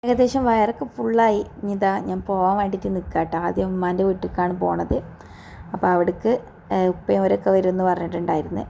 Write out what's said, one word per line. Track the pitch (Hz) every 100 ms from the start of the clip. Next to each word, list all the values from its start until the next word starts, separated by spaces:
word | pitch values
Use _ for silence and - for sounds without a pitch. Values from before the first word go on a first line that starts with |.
ഏകദേശം | 240 240 247 269 254
വയറൊക്കെ | 226 214 233 254
ഫുള്ളായി. | - 226 226 226 208 202 -
ഇനി | 202 196
ഇതാ | 196 196 185
ഞാൻ | 185 185
പോകാൻ | 196 185 202
വേണ്ടിയിട്ട് | 202 190 196 185
നിൽക്കാം | 175 160
കേട്ടോ. | 165 165 175
ആദ്യം | 180 190
ഉമ്മാൻ്റെ | 185 180 180 196
വീട്ടിലേക്കാണ് | 185 180 - 180 180
പോണത്. | 180 170 165 - - - - - - - -
അപ്പോൾ | - 170
അവിടേക്ക്, | 180 175 175 220 247 - - -
ഏ, | 196 185
ഉപ്പയും | 180 - 202
അവരൊക്കെ | 190 196 196 190
വരും | 185
എന്ന് | 185 185
പറഞ്ഞിട്ടുണ്ടായിരുന്നു. | 180 170 175 170 160 147 - -